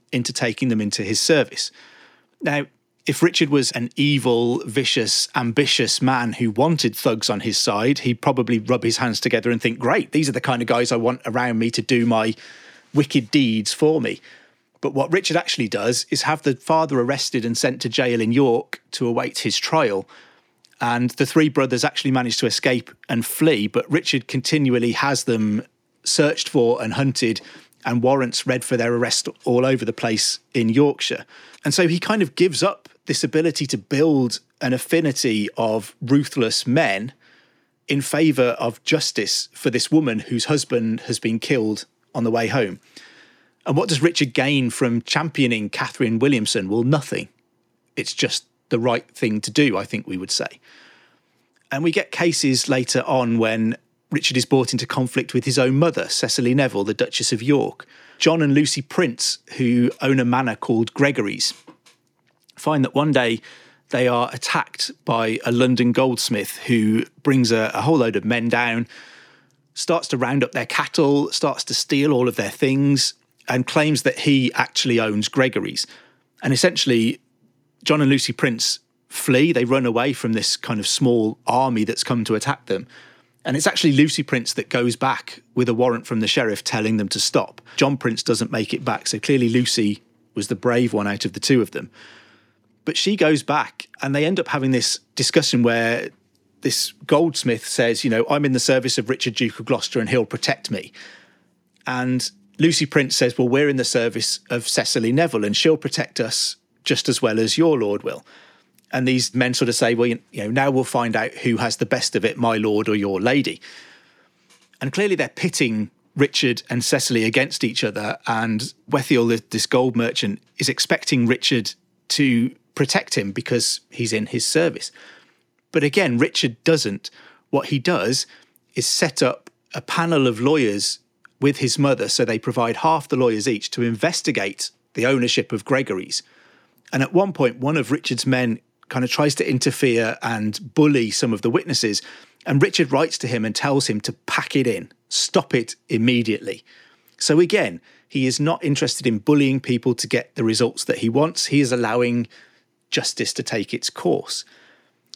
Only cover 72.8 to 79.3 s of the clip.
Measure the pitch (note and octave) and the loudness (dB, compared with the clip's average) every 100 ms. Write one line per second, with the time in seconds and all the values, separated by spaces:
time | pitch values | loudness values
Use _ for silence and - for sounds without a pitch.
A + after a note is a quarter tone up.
72.8 | C#3+ C#3 - - _ _ - B2 B2+ D#3 | 4 2 0 -4 _ _ -4 -2 0 2
73.8 | D3+ C#3+ C#3 - D3+ C3+ B2 - B2 - | 2 2 0 0 2 2 2 0 -4 -2
74.8 | C3+ A#2 A2 G#2+ G#2 - C3 G#2 F#2+ - | 0 0 2 -2 -2 0 0 0 -4 -6
75.8 | - - _ _ _ _ - C3 F3+ - | -8 -10 _ _ _ _ -2 2 2 2
76.8 | - A#2+ A2+ - _ _ _ _ _ _ | 2 2 2 -2 _ _ _ _ _ _
77.8 | - D3+ C#3 C#3 - A#2+ C#3 A2+ - - | 0 4 4 4 0 -2 -2 0 -2 -4
78.8 | _ _ _ - - | _ _ _ -8 2